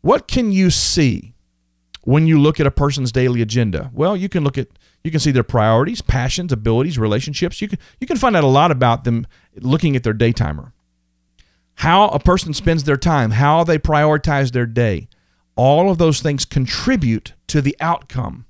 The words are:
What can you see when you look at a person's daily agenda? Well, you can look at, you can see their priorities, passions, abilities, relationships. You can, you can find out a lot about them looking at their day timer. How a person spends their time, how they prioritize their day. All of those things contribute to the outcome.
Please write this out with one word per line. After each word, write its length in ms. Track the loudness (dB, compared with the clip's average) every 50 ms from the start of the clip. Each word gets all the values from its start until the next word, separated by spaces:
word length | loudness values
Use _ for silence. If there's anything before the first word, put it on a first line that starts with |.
What 260 | 2 2 0 0 0 -2
can 240 | -2 -2 0 0
you 180 | 2 2 2 2
see 640 | 2 0 -2 -2 0 2 2 2 0 -2 -8 -14 _ _ _ _ _ _ _ _ _ _ _ _ _ -10
when 260 | _ 2 2 4 4 4
you 100 | 4 4
look 220 | 4 4 2 2
at 80 | 0 0
a 40 |
person's 420 | 0 0 -2 0 -2 -2 -6 -4 -2
daily 280 | 0 0 0 0 -2
agenda? 500 | -2 -2 0 -2 -2 -2 -2 -6 -8 -10 -6
Well, 240 | -4 -2 -2 -2 -4
you 100 | -6 -4
can 160 | -4 -2 -2
look 140 | -2 -2 -4
at, 100 | -10 _ _ _ _ _ _ _ _
you 60 | -6
can 100 | -4 -2
see 100 | -2 0
their 120 | 0 0 0
priorities, 580 | 0 0 0 2 4 2 2 2 0 -4 -6
passions, 500 | -2 0 0 0 0 -2 -4 -6 -4 -4
abilities, 480 | -4 -4 -2 -2 0 0 0 -2 -2 -2
relationships. 600 | -2 -2 -2 -2 -4 -6 -6 -4 -4 -4 -4 -8
You 80 | -8 -8
can, 100 | -8 -10 -10 -16 _ _
you 60 | -6 -6
can 100 | -4 0
find 180 | 0 2 2
out 80 | 4 4
a 40 | 4
lot 240 | 4 4 4 2
about 340 | 2 2 2 0 0 0 -2
them 200 | -4 -4 -4 -4 -8 _ _ _ _ _
looking 400 | -10 -4 -2 -2 0 0 0 -2
at 80 | 0 -2
their 80 | -2
day 220 | 0 0 0 0 2
timer. 400 | 0 -2 -4 -4 -8 -12 -16 _ _ _ _ _ _ _ _ _ _ _ _ _ _ _ _ _ _ _ _ _ -4
How 260 | 0 2 4 4 4 2
a 120 | 2 0
person 340 | 2 2 2 2 0 -4 -8
spends 300 | -4 -2 0 0 0 0
their 120 | -2 -2 0
time, 340 | 0 0 2 2 0 0
how 320 | 0 2 2 4 4 2 2
they 140 | 2 0 0
prioritize 760 | 0 0 0 2 2 2 2 0 0 0 0 0 0 -2
their 140 | -2 -2 -4
day. 440 | -2 0 0 0 0 -2 -4 -8 -12 _ _ _ _ _ _ _ _ _
All 360 | 0 2 4 4 4 2 2
of 80 | 2 2
those 220 | 2 2 2 0
things 220 | -2 -4 -4 -4 -6
contribute 880 | -4 -2 -2 -2 -2 -4 -4 -2 0 0 0 2 0 -2 -2 _ -10 -20 _ _ -4
to 140 | -2 0
the 140 | 0 0 -4 _
outcome. 680 | -4 -4 -4 -4 -6 _ -8 -8 -6 -6 -10 -14 -20 _